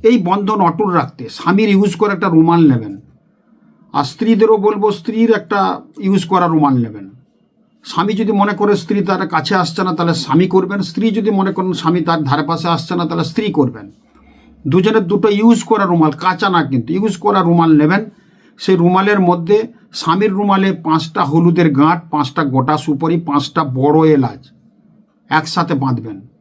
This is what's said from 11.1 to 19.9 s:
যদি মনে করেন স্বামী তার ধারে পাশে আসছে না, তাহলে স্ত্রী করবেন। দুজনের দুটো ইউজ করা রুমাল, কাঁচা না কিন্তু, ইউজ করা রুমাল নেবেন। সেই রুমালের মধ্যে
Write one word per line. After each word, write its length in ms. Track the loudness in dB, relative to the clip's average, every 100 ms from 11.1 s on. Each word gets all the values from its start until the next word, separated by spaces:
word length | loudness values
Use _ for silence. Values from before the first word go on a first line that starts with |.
| 0
যদি 120 | 0 0
মনে 120 | -2
করেন 180 | -2 -4 -2
স্বামী 200 | -2 0 0
তার 120 | -2 0
ধারে 160 | -2 -2
পাশে 180 | -4 -2 -4
আসছে 180 | -4 -4
না, 80 | -2
তাহলে 200 | -4 -4
স্ত্রী 160 | -4 -2 0
করবেন। 280 | -2 -4 -18 _ _ _ _ _ _ _ 0
দুজনের 400 | 0 2 0 0
দুটো 160 | 0 0 4
ইউজ 200 | 4 2
করা 220 | 0 -2 0
রুমাল, 240 | 2 2 0
কাঁচা 260 | -2 0 0
না 120 | 0 0
কিন্তু, 180 | -4 -2 -2
ইউজ 160 | -2 -2
করা 220 | -2 0
রুমাল 300 | 2 4 4 4
নেবেন। 200 | 4 0 -4 _ _ _ _ _
সেই 180 | 0 2
রুমালের 380 | 4 2 2 2 2
মধ্যে 280 | 0 2 0 0 -14 _